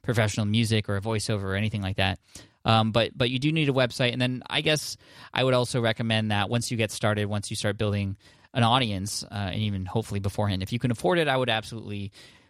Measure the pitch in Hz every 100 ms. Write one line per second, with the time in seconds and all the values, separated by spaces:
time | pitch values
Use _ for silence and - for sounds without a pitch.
0 | - 117 107 - 104 110 110 110 101 98
1 | 107 110 - 104 98 95 107 104 95 95
2 | 95 95 _ - - _ - 113 110 113
3 | 110 - 123 127 147 160 143 131 127 -
4 | 123 123 123 127 - 143 147 151 - -
5 | - - - - 131 127 123 131 113 110
6 | 113 110 110 104 98 120 - 117 110 -
7 | 107 104 101 104 - 107 104 101 107 101
8 | 98 98 - - _ 135 113 127 117 95
9 | 104 - - 104 98 107 107 95 92 117
10 | 110 101 98 - 101 95 92 120 123 113
11 | 180 175 151 131 120 110 107 113 101 101
12 | 98 - - -